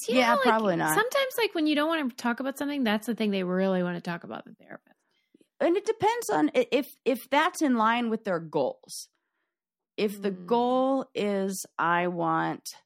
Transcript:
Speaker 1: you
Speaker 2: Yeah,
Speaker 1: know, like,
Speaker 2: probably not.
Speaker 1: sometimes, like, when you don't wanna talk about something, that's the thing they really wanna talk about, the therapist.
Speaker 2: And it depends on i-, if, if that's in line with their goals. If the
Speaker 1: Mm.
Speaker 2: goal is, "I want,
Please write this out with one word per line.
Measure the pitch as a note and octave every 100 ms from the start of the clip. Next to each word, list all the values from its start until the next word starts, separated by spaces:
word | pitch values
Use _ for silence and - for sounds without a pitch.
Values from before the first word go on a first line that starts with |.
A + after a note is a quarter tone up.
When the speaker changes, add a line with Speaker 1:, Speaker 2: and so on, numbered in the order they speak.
| -
Speaker 1:
you | -
Speaker 2:
Yeah, | B3
Speaker 1:
know, | -
like, | C5
Speaker 2:
probably | A3 G#3+ E3+
not. | D#3 E4+
Speaker 1:
sometimes, | A#4 C#5 C5 B4+
like, | G#4
when | F4 D4+
you | D4
don't | D4+
wanna | E4 C4+
talk | - A#3+ A#3
about | C4 C4+
something, | C#4+ D4
that's | A#3+ G#3+ A3
the |
thing | A3+ A3
they | G3
really | F3+ F3+ F#3+ F#3
wanna | F3 F3
talk | F3 E3+
about, | - - -
the | -
therapist. | - - _ _ _ _ _ _ _ _
Speaker 2:
And | D4 F4+
it | G#4
depends | A4 G4+ A#4+ A4
on | D#4 D4+ -
i-, | B3
if, | C#4 C#4 - -
if | C4 -
that's | C#4 D#4+ -
in | D4+ A#3+
line | A3 A#3 A#3+
with | A3
their | A3+ E3+
goals. | D#3+ D3+ B2 - - - - _ _ _ _ _ _ _ _ -
If | G#3 G3+
the | G3
Speaker 1:
Mm. | F#3 F3
Speaker 2:
goal | A#3 B3 B3+ C4 C4+ B3+
is, | - G3+ G3 G3 F#3+ - -
"I | D#3+ F3 F3+
want, | F3 E3 D#3+ E3 D3+ - -